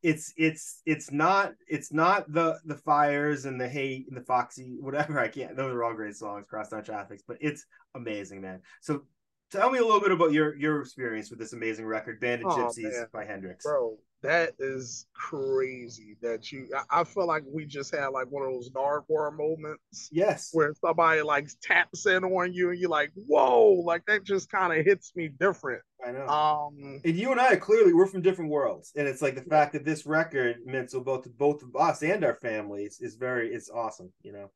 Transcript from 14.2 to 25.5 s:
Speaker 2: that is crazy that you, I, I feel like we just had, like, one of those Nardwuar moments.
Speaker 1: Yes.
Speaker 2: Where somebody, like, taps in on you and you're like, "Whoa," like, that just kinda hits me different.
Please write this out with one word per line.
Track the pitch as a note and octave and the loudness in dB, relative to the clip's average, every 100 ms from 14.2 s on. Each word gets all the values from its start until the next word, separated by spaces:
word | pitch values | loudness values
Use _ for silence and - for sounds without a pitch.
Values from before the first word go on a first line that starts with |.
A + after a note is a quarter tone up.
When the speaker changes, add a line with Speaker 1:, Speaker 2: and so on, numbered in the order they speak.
Speaker 2:
that | C3+ E3 E3 - | -2 0 0 -2
is | C3+ C3 B2+ - - | -6 -6 -10 -14 -18
crazy | - - D3+ C3+ C3 C3 B2+ A#2+ A2+ G#2+ G#2+ | -14 -10 -6 -2 0 -2 -6 -14 -18 -20 -10
that | A#2 A2+ - | -6 -6 -8
you, | C3+ B2+ C3+ | -14 -8 -8
I, | C3 D3+ | -2 0
I | |
feel | E3+ - F3 | 0 -2 0
like | D#3 C#3 | -2 -4
we | D3+ | -10
just | D3+ C#3 C#3 | -10 -10 -6
had, | D#3 C#3 | -4 -4
like, | C3+ B2+ | -4 -6
one | C#3 | -6
of | C3+ | -4
those | B2+ A#2+ | -6 -8
Nardwuar | C3 C#3 D3 C#3+ D#3 D3+ D3+ | -4 -2 -2 0 0 0 -2
moments. | D3+ D#3+ D3+ D3+ _ - - | -4 -4 -8 -12 _ -20 -6
Speaker 1:
Yes. | D3+ G3+ E3 - | 2 2 2 -2
Speaker 2:
Where | D#3+ D3+ D3+ | 2 2 2
somebody, | E3+ E3 E3 D#3+ | 0 4 4 4
like, | D3+ D3 D3 - | 2 0 0 -12
taps | - F3 F3 F3+ - | 2 2 2 0 2
in | F#3 | 2
on | F#3 F#3 F3+ | 2 0 0
you | F3+ F3+ | 0 0
and | F3 | 0
you're | F3+ | 0
like, | D#3 D3 | 0 0
"Whoa," | E3+ A3+ D4 C4 A#3+ A3 F#3 | -4 2 4 6 8 8 8
like, | E3+ E3+ F#3+ | 4 -2 2
that | G#3 | 0
just | G3 G3 - | 2 -2 -2
kinda | G3+ F#3 D#3+ | 0 2 4
hits | D#3+ G3 - | 4 2 0
me | F3+ D#3+ | -8 -8
different. | C3+ F#3 | 0 0